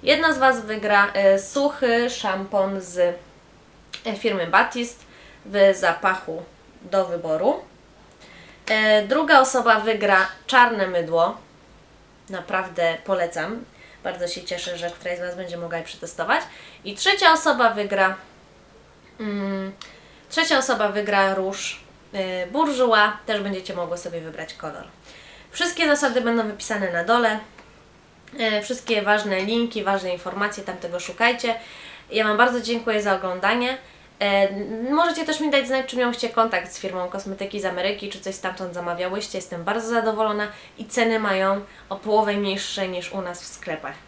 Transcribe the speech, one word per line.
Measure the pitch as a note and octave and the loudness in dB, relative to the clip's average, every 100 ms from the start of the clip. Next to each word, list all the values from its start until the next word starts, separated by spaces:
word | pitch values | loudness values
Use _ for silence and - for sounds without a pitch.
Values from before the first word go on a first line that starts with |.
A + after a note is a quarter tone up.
Jedna | - D4 D#4+ | 4 4 4
z | C#4+ | 4
Was | C4 A#3 | 4 2
wygra, | G#3+ A3 G#3 G3+ G3+ | -2 -4 2 4 4
e, | G3 G3 G3 | 4 6 6
suchy | G3 C#4+ C#4+ - B3 A#3 A#3+ | 2 0 0 0 2 2 0
szampon | - G#3+ F#3+ G3 G3+ G3 G3 | -2 -4 -4 -2 0 0 -2
z, | F3+ F3 F3 F3 - - - - - - - - A#3 | -6 0 0 0 -14 -20 -20 -20 -20 -20 -18 -12 -8
e, | G3+ | -4
firmy | A#3 G3 E3+ | -2 -2 2
Batist | F#3+ A#3 B3 A#3 - - - - - G#3 | 4 2 -2 -6 -8 -20 -20 -20 -20 -6
w | G3+ G3 | 6 6
zapachu | F#3+ F3 E3 F#3+ F#3 - D#3+ F3 - - - | 6 2 2 0 -2 -6 -10 -12 -20 -20 -20
do | F#3 G3 | -2 0
wyboru. | F3+ E3+ E3 D#3 G#3 E4+ - - - - - - - - - - - | 0 -4 -2 0 2 0 -6 -20 -20 -20 -20 -20 -20 -20 -20 -16 -2
E, | A3 G#3+ G#3+ | 2 6 4
druga | G3+ D4 D#4 C#4+ | 4 0 6 8
osoba | C4 B3+ A#3 G#3+ | 8 4 4 4
wygra | G#3 A3 G3+ F#3+ G3 - - | 4 0 4 4 4 -4 2
czarne | C4 A#3+ A3 F#3 | 6 6 4 0
mydło. | F3+ D#3+ E3 F3 - - - - - - - - - - | 0 0 2 2 0 -16 -20 -20 -20 -20 -20 -20 -20 -12
Naprawdę | F#3+ F3 F#3 F3+ E3+ E3 E3 | -12 -4 -4 -4 -2 0 -2
polecam. | - F#3 E3+ E3 E3 A#3 - - - - | -2 -2 0 -2 -6 -6 -12 -20 -20 -12
Bardzo | F#3 E3+ F3 | -10 -6 -6
się | F#3 | -6
cieszę, | F3 F3 F3+ E3+ | -8 -8 -6 -6
że | F3 | -8
któraś | F3 F3+ F3 | -8 -8 -6
z | |
Was | F3+ F3 | -8 -8
będzie | F3+ E3+ | -10 -8
mogła | E3+ E3+ | -8 -8
je | |
przetestować. | E3+ - E3+ - E3 D4+ E4 - - - | -10 -12 -12 -6 0 0 -2 -16 -20 -16
I | - | -12
trzecia | G3+ F#4 G4+ F4+ | -2 0 6 6
osoba | D#4+ D#4 B3 A#3 | 6 4 4 2
wygra, | G#3 G3+ G3 F#3+ G3 - - - - - - - - - - | 2 -2 2 0 0 -14 -20 -20 -20 -20 -20 -20 -20 -20 -8
mm, | G#3+ G3+ G3 G3 F#3+ G3 - - - - - | -6 -4 -2 -4 -6 -12 -20 -20 -20 -20 -6
trzecia | - D#4+ C#4+ | -2 2 2
osoba | C4 A3+ G#3 | 2 0 0
wygra | G3+ G3+ G3+ G3 | 0 0 2 2
róż, | F#3+ F#3+ G3+ - - - - - | 2 -2 -4 -8 -10 -16 -20 -12
e, | G3 F#3 F#3 F3+ | -8 -6 -4 -4
Bourjois. | C4 D#4 C4 B3 A3 G#3+ - - | 0 0 2 4 6 6 2 -4
Też | G#3 | -4
będziecie | G3+ F#3+ F#3 | -2 -6 -6
mogły | F3 E3+ E3+ | -6 -6 -6
sobie | F3 E3 | -8 -10
wybrać | D#3+ D#3+ D#3+ | -12 -12 -14
kolor. | - D#3 C#3+ - - - - - - - | -10 -12 -12 -16 -20 -20 -20 -20 -20 -16
Wszystkie | - F4 E4+ D#4 | -2 -2 2 2
zasady | D4 C#4 A#3+ | 4 4 2
będą | A#3 A#3 G#3+ | 2 0 0
wypisane | G#3 - G#3 F#3+ | -4 -4 -2 -2
na | F3 | -2
dole. | F3 A#3+ A3+ G#3+ - - - - - - - - - - | 2 4 4 0 -8 -20 -20 -20 -20 -20 -20 -20 -20 -4
E, | A3 G#3 | -2 0
wszystkie | G#3 B3 - G#3+ | -2 -6 -2 0
ważne | G3+ G#3 G#3 F#3+ | 2 2 2 -2
linki, | G3 A#3 A#3 A3 | 0 0 0 -2
ważne | F#3+ G3 F#3 | -2 -2 -2
informacje, | F3 F#3 F#3+ G#3 G3+ | -6 -6 -4 -4 -4
tam | - F3+ | -10 -8
tego | E3+ F3 | -8 -8
szukajcie. | - F3+ A#3 A#3+ A#3+ A3+ - - - - - | -8 0 0 2 -2 -4 -8 -18 -18 -20 -6
Ja | G#3 | 0
Wam | G#3+ G#3+ | 0 4
bardzo | B3 B3 | 4 4
dziękuję | A3+ A#3 A#3 G#3+ | -2 -2 0 0
za | G#3 F#3+ | 2 0
oglądanie. | F#3 F3+ G3 A#3+ B3 C4 - - - - | -2 -2 0 0 -2 -4 -10 -20 -20 -4
E, | G3+ G3 G3 G3 G3+ A3 A#3+ | 0 4 2 0 -8 -6 -2
możecie | D4+ E4+ E4+ | 2 2 0
też | D#4 D#4 | -4 -2
mi | D4+ | 2
dać | C#4 A#3+ | 0 2
znać, | C4 C4 | -2 -2
czy | B3 | -2
miałyście | B3 A#3+ A#3 | -2 -2 -2
kontakt | A3+ A3+ F#3 F3 | 0 2 0 -6
z | - | -8
firmą | - F#3 F3+ | -8 -6 -6
Kosmetyki | G3 G3 G3 G3 G#3 | -8 -8 -8 -8 -4
z | |
Ameryki, | F#3+ F3+ F#3 G#3 G3+ | -4 -2 -4 -4 -8
czy | G3+ | -10
coś | G3 | -10
stamtąd | F#3+ - F3+ F#3 | -8 -8 -8 -10
zamawiałyście. | F3 F3 F3 F3+ G3 G3+ F#3+ | -8 -6 -4 -4 -6 -6 -8
Jestem | F3+ E3+ | -8 -6
bardzo | E3+ G#3+ A3+ | -4 -4 -2
zadowolona | A#3 A3 G#3+ A3 G#3 G#3 - - - | 0 0 0 -2 0 -6 -8 -20 -16
i | |
ceny | A3 - A3+ A3+ | -4 0 2 2
mają | G#3+ F#3+ F#3+ G3 G3+ - - | 0 0 2 0 -4 -20 -12
o | G3 | -10
połowę | G#3+ G#3+ G#3 | 0 2 2
niższe | G3+ G3+ F#3+ - - F#3 | 0 -2 -4 -6 -4 -4
niż | F3+ F3 | -4 -8
u | G3 | -8
nas | F3+ F3 | -8 -10
w | - | -10
sklepach. | - - D#3 C3+ C3+ | -10 -8 -8 -10 -14